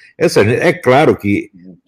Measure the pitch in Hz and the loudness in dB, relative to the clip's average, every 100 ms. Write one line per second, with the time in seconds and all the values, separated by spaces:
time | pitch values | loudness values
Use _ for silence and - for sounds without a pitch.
0 | _ - 165 160 104 120 170 160 123 131 | _ -6 -2 0 0 0 -2 -2 0 2
1 | 151 98 101 98 - 87 92 87 | 2 0 -2 -4 -6 -18 -20 -16